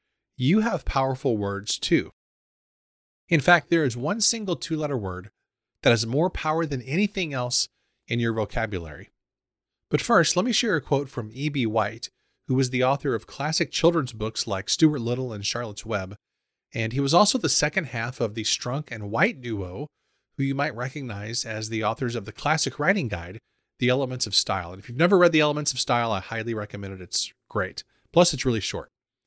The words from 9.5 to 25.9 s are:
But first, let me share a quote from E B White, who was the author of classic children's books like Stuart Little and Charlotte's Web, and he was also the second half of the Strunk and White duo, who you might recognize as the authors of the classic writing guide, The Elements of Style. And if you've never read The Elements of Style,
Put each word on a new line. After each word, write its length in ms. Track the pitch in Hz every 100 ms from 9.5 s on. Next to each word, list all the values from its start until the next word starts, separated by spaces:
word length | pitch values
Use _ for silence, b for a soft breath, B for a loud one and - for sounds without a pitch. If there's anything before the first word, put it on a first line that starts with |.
| _ _ _ _
But 120 | 147
first, 360 | - 220 160 175
let 80 |
me 80 | 226
share 220 | 220 233
a 60 | 165
quote 280 | - 139 139
from 220 | - 107
E 160 | 120 147
B 160 | 143
White, 440 | 113 110 104 113 - _ _ _ -
who 80 | 131
was 140 | 127
the 120 | 123
author 320 | 127 139 147
of 140 | 117 -
classic 420 | - 147 160 -
children's 420 | - 165 170 135
books 360 | 107 107 - -
like 200 | 98 -
Stuart 300 | - 156 147
Little 340 | 117 123 131
and 140 | 104 101
Charlotte's 400 | 120 120 104 110
Web, 300 | 107 95 104 _ _ _ _ _
and 180 | 120 113
he 80 | 127
was 140 | 139
also 240 | 165 208 247
the 100 | 156
second 360 | - 147 -
half 360 | 147 120 117 -
of 140 | 113
the 80 | 110
Strunk 480 | 107 - 123 131 151
and 200 | 113 104
White 300 | 113 196 165
duo, 460 | 123 104 90 92 151 _ _ _ _ -
who 60 |
you 120 | 139
might 200 | 135 147
recognize 720 | 113 131 147 131 101 104 120 113
as 220 | 110 107
the 160 | 110
authors 320 | 107 113 123 117
of 80 | 101
the 60 |
classic 460 | - 143 156 139 -
writing 300 | 147 208 127
guide, 300 | 90 85 107 - _ _ _
The 100 | 120
Elements 380 | 127 131 127 -
of 80 |
Style. 380 | - - 95 85
And 100 | 92
if 60 | -
you've 100 | 123
never 180 | 170 190
read 160 | 175
The 80 | 156
Elements 320 | 151 151 147
of 60 | -
Style, 300 | -